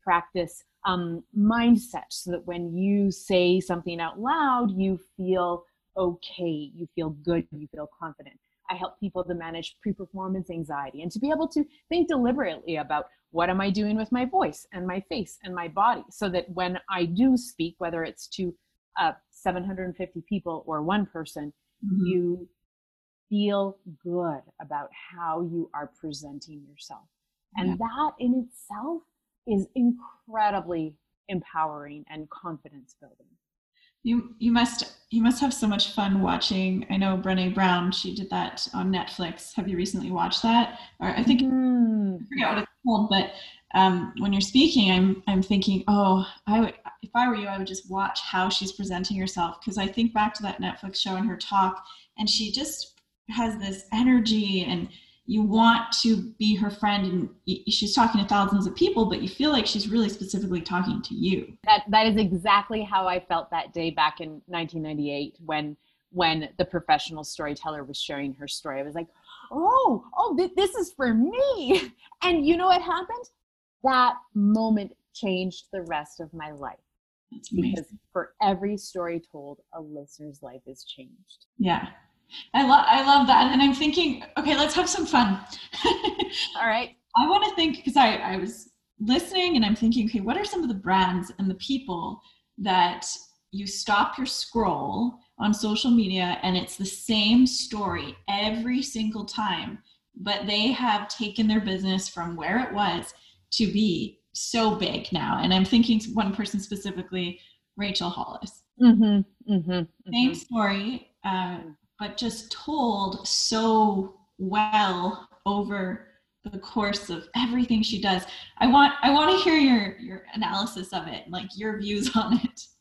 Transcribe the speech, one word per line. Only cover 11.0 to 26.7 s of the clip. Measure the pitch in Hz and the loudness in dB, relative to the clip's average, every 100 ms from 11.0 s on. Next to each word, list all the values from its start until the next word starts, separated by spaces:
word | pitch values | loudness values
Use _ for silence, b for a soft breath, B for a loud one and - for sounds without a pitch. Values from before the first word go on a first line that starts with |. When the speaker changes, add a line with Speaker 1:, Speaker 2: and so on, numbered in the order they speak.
Speaker 1:
and | 165 | -10
to | 214 | -4
be | 277 | -2
able | 311 320 | 0 0
to | 311 294 b _ | -2 -4 b _
think | 339 339 | 0 2
deliberately | 294 240 254 214 156 165 160 | 2 2 0 -2 -4 -6 -6
about, | 143 147 - b _ | -2 -4 -6 b _
"What | 160 175 | 0 2
am | 185 | 2
I | 196 | 0
doing | 196 208 214 | 0 0 -2
with | 220 | 0
my | 247 | -2
voice | 254 370 170 - - | 0 0 0 -4 -14
and | 190 185 | -8 -6
my | 185 | -6
face | - 302 185 - | -6 -8 -8 -12
and | 196 | -12
my | 180 170 | -10 -6
body?" | 170 220 247 - | 0 2 0 -8
So | - 202 | -6 -2
that | 180 - | -2 -4
when | 175 180 180 - | -6 -4 -4 -6
I | 185 | -4
do | 170 175 262 254 | -2 4 4 4
speak, | - - 165 - | 0 -6 -6 -4
whether | 170 165 | -6 -4
it's | 160 - - | -6 -10 -16
to, | - 180 170 _ _ _ - | -6 -6 -8 _ _ _ -2
uh, | 165 151 _ | -2 -2 _
seven | _ 190 180 | _ -4 -4
hundred | 190 185 185 - | -6 -8 -8 -8
fifty | 185 170 | -10 -10
people | - 202 175 160 - | -6 -6 -4 -8 -6
or | 156 | -4
one | 156 208 | 0 0
person, | 196 165 151 - 147 _ _ _ | -2 -8 -12 -10 -12 _ _ _
Speaker 2:
Mm-hmm. | 196 190 180 | -2 0 2
Speaker 1:
you | 185 175 180 - _ _ _ _ _ _ _ _ | 2 0 -4 -8 _ _ _ _ _ _ _ _
feel | 208 208 202 196 196 - 156 | 0 0 0 -2 -6 -20 -14
good | 175 175 170 143 _ _ | -6 -4 -4 -6 _ _
about | 151 143 - | -10 -10 -10
how | - - 180 165 160 | -16 -20 -10 -6 -4
you | 175 170 165 | -4 -6 -6
are | 151 147 _ | -10 -14 _
presenting | 160 143 147 143 - 151 | -14 -12 -14 -16 -18 -20
yourself. | 139 | -20